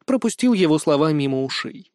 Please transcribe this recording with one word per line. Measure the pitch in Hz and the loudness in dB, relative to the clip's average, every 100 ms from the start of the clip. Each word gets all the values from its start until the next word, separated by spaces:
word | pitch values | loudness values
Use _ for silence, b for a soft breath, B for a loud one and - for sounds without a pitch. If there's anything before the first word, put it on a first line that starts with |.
| - | -4
пропустил | 254 226 - 247 | -2 -2 0 0
его | 202 165 151 | 2 2 2
слова | 165 143 156 | 2 2 2
мимо | 151 139 131 | 0 -2 -2
ушей. | 135 - 120 - - | -4 -8 -10 -14 -20